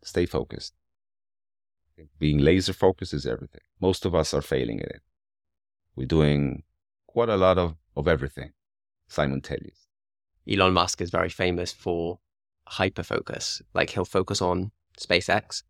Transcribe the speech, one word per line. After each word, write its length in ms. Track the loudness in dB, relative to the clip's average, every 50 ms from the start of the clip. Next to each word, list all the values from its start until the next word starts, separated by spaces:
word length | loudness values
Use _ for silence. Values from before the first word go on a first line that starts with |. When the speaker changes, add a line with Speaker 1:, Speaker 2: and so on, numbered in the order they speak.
Speaker 1:
stay 240 | _ -6 -2 -2 -2
focused. 480 | 0 -2 -4 -6 -6 -10 -14 -14 -16 -18 _ _ _ _ _ _ _ _ _ _ _ _ _ _ _ _ _ _ _ _ _ _ _ _ -20 -20 -20 _ _
Being 200 | 0 2 4 4
laser 340 | 6 6 6 4 2 0 -2
focused 400 | 2 2 2 2 2 -4 -8 -6
is 120 | -6 -4
everything. 360 | -4 -6 -6 -8 -14 -18 -20 -20 _ _ _
Most 260 | 0 0 0 0 -2
of 80 | 0 0
us 200 | 2 0 2 0
are 80 | -2
failing 400 | -2 0 -2 -2 -2 -2 -4 -6
at 80 | -8 -10
it. 120 | -10 -14 _ _ _ _ _ _ _ _ _ _ _ _ _ _ _ _ _ _ _
We're 120 | -8 -4 2
doing 560 | 4 4 4 4 4 2 2 0 -2 -6 -10 _ _ _ _ _ _ _ _ _
quite 220 | _ 0 0 2
a 80 | 2 4
lot 200 | 6 6 6 4
of, 180 | 2 0 -2 -8 _ _ _
of 120 | -2 0 2
everything 440 | 2 2 0 -4 -8 -12 -16 -16 -20 _ _ _ _ _ _ _ _ _ _ _
simultaneously. 800 | -2 -2 0 0 -2 -4 -6 -8 -8 -10 -10 -12 -18 _ _ _ _ _ _ _ _ _ _ _ _ _ _ -4
Speaker 2:
Elon 240 | 2 4 4 4 4
Musk 260 | 4 2 2 -2 -6
is 100 | -6 -4
very 200 | -2 -2 -2 -2
famous 420 | -2 -2 -2 -2 -2 -2 -4 -8
for 480 | -10 -8 -6 -4 -4 -2 -2 -4 -6 -8 _ _ _ _ _ _ _ _ _ -14
hyperfocus. 920 | -4 -2 -2 -2 -2 -4 -8 -6 -6 -6 -6 -6 -8 -8 -8 -8 -10 -10 -14 _ _
Like, 180 | -2 -2 -2
he'll 120 | -2 -4 -4
focus 380 | -2 -2 -2 -2 -2 -2 -2
on 300 | 0 0 0 -2 -2 -6 -8 _ _ _ _ -20
SpaceX 640 | -2 0 0 2 2 2 0 0 0 -4 -10 -12 -12 _